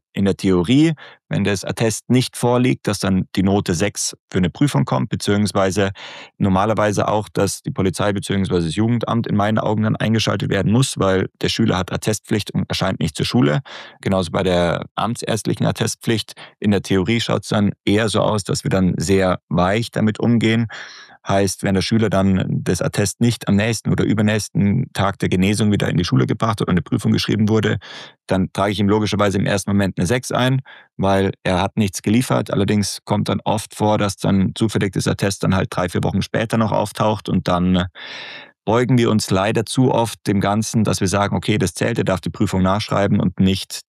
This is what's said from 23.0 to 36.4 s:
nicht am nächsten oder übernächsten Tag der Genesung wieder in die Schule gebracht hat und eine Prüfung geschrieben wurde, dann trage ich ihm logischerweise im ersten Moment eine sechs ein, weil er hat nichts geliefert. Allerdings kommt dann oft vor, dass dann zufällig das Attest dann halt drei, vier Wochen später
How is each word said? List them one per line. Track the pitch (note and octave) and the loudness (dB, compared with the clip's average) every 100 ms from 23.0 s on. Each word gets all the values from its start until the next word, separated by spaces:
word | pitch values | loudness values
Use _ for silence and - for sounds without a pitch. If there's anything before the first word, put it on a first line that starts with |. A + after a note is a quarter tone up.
| G2+ - | -2 0
nicht | A#2 A2+ - | 0 0 0
am | G2+ | 2
nächsten | A2+ A2 - | 2 -2 -2
oder | F#2+ | 0
übernächsten | - G#2 G#2+ G#2+ - - G2+ F#2+ - | 0 2 2 0 -2 0 0 0 -2
Tag | - G2 F#2+ | -2 -2 -2
der | F#2+ | -2
Genesung | F#2 F#2+ G#2 G#2+ | 2 2 2 2
wieder | G2+ - | 2 0
in | - | -2
die | |
Schule | - C3 B2+ | 0 0 0
gebracht | - A2+ G#2 | 0 -2 -2
hat | |
und | - | 0
eine | - | -2
Prüfung | - A#2+ A#2 | 0 -2 0
geschrieben | G#2 - A2 G#2 | 0 0 0 2
wurde, | A2 G#2 G#2+ - - - - - | 2 0 -2 -6 -18 -20 -14 -4
dann | F#2+ F2 | -2 0
trage | - G2+ | 0 -2
ich | G2+ | 0
ihm | G2+ | 2
logischerweise | G#2+ G#2+ G2+ G2+ F#2+ | 2 2 0 0 0
im | - | 0
ersten | G2+ - | -2 0
Moment | G2+ F#2+ - | 0 0 0
eine | F2 | 0
sechs | B2+ - | 0 -2
ein, | A2 B2+ C3 - - - - | 0 2 0 -2 -14 -16 -4
weil | F#2+ G2 G2 - | 0 2 0 -2
er | F2+ F2+ | -2 0
hat | G2 - | 0 0
nichts | G2+ - | -2 -2
geliefert. | - A#2 C3 B2+ A2 | 0 2 2 0 -2
Allerdings | - G2+ G#2 G2 - - | -2 0 0 0 -4 -4
kommt | G#2 G#2+ | -2 0
dann | G#2+ | -2
oft | - G#2 - - | -2 -4 -4 -2
vor, | G#2+ G#2 | 0 2
dass | G2+ - | 0 -2
dann | - G2 F2 - | 0 2 0 0
zufällig | A2+ G#2+ G2+ | -2 0 -2
das | G2+ G2+ | -2 -2
Attest | F#2+ G2+ - | 0 -2 -2
dann | G#2 F#2+ | 0 0
halt | - | -2
drei, | - F2+ | -2 -4
vier | - | -2
Wochen | - F#2+ | -2 -2
später | F2+ A2 | -2 -4